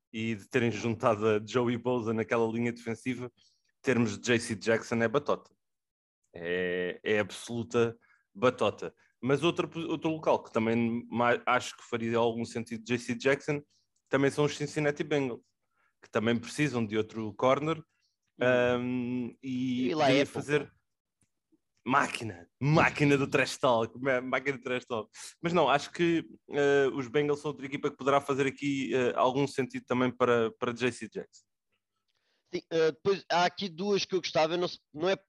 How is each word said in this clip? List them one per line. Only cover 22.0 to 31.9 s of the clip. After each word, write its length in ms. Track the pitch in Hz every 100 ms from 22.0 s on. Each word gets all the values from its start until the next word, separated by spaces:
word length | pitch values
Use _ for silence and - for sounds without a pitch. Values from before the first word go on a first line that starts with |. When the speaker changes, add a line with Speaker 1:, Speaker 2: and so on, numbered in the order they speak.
| 127 - 113 87 85 -
Speaker 1:
máquina 560 | 135 160 123 - 147 143
do 120 | 139
trash 280 | 139 127 -
talk, 380 | 135 117 113 120
ma-, 200 | 135 127
máquina 380 | 127 131 135 131
do 60 |
trash 200 | 123 127
talk. 240 | - 117 107 - - -
Mas 120 | 170
não, 160 | 175 139
acho 240 | 143 -
que, 360 | - 170 165 - - -
eh, 380 | 139 143 139 135
os 140 | 139 123
Bengals 340 | 147 147 143
são 120 | 151
outra 120 | 127
equipa 240 | 139 143 143
que 60 | -
poderá 240 | 131 139
fazer 240 | - 135
aqui, 480 | 139 135 143 139 131
eh, 200 | 131 123
algum 320 | - 123 131 139
sentido 380 | - 127 131 -
também 240 | 123 127
para, 400 | 120 123 120 113 -
para 140 | 123
J 180 | 117 123
C 180 | 120 110
Jackson. 360 | 95 - - _ _ _ _ _